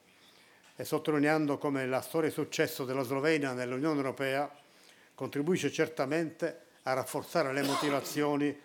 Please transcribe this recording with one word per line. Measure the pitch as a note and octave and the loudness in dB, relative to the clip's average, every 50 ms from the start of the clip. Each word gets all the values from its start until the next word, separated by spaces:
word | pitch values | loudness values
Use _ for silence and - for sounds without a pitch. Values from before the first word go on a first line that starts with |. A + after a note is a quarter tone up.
| _ _ _ - - - - - - - - - - - - | _ _ _ -20 -20 -20 -20 -20 -20 -20 -20 -20 -20 -20 -12
e | - B2+ | -10 -4
sottolineando | - - D3+ D#3 - D3+ D3 C#3 D3 D#3 D#3+ D#3 C#3+ C#3 B2+ | -2 -2 0 0 2 2 4 4 4 4 4 4 2 0 0
come | - D3+ C#3 C3+ C3 | 0 -2 0 0 0
la | B2+ C3 B2+ | 0 0 -2
storia | A#2 - - D#3+ D#3+ C#3+ | -2 -2 0 0 0 0
di | - | 0
successo | - D3 C#3+ - - D#3+ D3+ - - C#3+ | -2 -4 -4 0 0 0 0 0 -4 -4
della | B2 C3 C3+ C3+ | -2 -2 -2 -2
Slovenia | A#2 C3+ C#3 C#3 D#3+ D#3+ D#3 C#3 C3+ B2+ | 0 0 0 2 2 2 2 2 0 -2
nell'Unione | B2 B2+ B2 C3 C3 C#3+ D#3+ D#3 | -4 -4 -4 -2 -2 0 0 0
Europea | C#3+ C3+ C3+ B2 - C#3 C3+ C3+ C#3 D3 C#3+ - - - - - - - - - - - - _ | 0 0 -2 -2 -2 -2 -2 0 0 -2 -4 -6 -12 -20 -20 -20 -20 -20 -20 -20 -20 -20 -20 _
contribuisce | - C3+ C3 - C#3+ D3 D#3+ F#3 - - C#3+ | -8 -8 -4 -2 -2 2 2 2 2 2 0
certamente | C#3 - D#3+ D#3 D#3+ - C#3+ C3 D3 E3 E3+ D#3 - - F3 D#3+ - - - - - - - | 2 2 0 0 0 -2 -2 0 0 0 0 -2 -4 -4 -4 -4 -4 -8 -14 -20 -20 -8 -4
a | C3 C3 | -2 0
rafforzare | C3 B2+ - - D3 A#2+ - - F3 D#3 C3+ C3 | 0 0 -2 -4 -6 -6 -2 0 0 2 2 0
le | C#3 C#3 | 0 0
motivazioni | C#3 C#3 C3+ - D3 C#3+ C3+ B2 - - D3 D3 D3 D3 C#3+ D3 D3 C#3+ - - | 0 0 0 2 2 0 0 -2 -2 -2 0 2 2 2 2 2 0 0 -4 -10